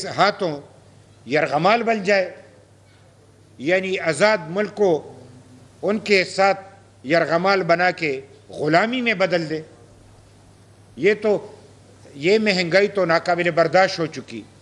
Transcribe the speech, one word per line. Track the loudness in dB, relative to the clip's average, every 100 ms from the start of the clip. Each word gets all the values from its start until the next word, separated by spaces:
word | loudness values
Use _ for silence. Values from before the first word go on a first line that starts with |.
| -2
हाथों | 0 0 0 -4 -6 -12 -20 -20 -20 -20 -20 -4
यरगमाल | -2 0 2 2 2
बन | 0 -2
जाए, | 0 0 0 -8 -20 -20 _ _ _ _ _ _ _ _ _ -8
यानी | -2 -2 -2 -4
आज़ाद | -2 2 2 2 -2
मुल्क | -6 -4
को | 0 0 0 -4 -20 -20 -20 -20 -20 -20 -8
उनके | -4 -2 0 0 0
साथ | 0 0 0 -6 -20 -20 _ -2
यरगमाल | 0 2 0 2 0
बना | 2 2 2
के | 0 -4 -6 -10 -20 -16
ग़ुलामी | -6 0 2 2 -2
में | -2 0
बदल | 0 0 -2
दे? | -8 -10 -20 -20 -20 -20 -20 -20 -20 -20 -20 -20 -20 -20 -2
ये | 0 0
तो, | 0 -2 -4 -20 -20 -20 -20 -20 -20 -4
ये | 2 2
महंगाई | 2 0 2 2 2
तो | 0 2
नाकाबिले | 2 2 0 0
बर्दाश्त | 2 2 4 2 0
हो | -6
चुकी | -8 -14 -14 -16 -20